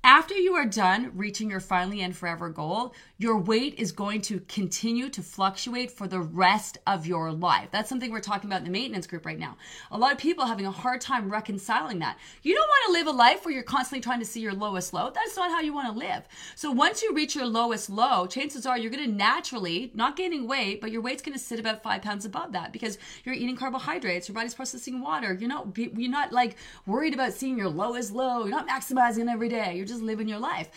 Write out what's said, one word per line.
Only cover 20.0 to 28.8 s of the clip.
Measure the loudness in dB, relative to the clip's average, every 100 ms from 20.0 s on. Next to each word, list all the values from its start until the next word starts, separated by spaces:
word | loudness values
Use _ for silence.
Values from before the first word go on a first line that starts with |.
| 0 0
gaining | -2 -2 -2
weight, | 0 0 -4
but | -6
your | -4
weight's | -4 -6
gonna | -8 -10
sit | -8 -6
about | -4 -4
five | -2 -4
pounds | -2 -6
above | -6 -6 -4
that | -6 -6
because | -6 -8 -8 -14 -14 -8
you're | -4
eating | -4 -4
carbohydrates, | -4 -4 -4 -4 -2 -4 -4
your | -8
body's | -8 -6
processing | -10 -8 -8 -8
water. | -2 -2 -2
You're | -2 -4
not | -4 -6
be-, | -6 -6
you're | -4 -2
not, | 0 0
like, | 2 2 0 -18 -14 -2
worried | 0 0
about | 0 -2
seeing | -2 -4 0
your | 0
lowest | 0 -2 -2 -4
low. | -2 0 0 0
You're |
not | -2 -2
maximizing | -4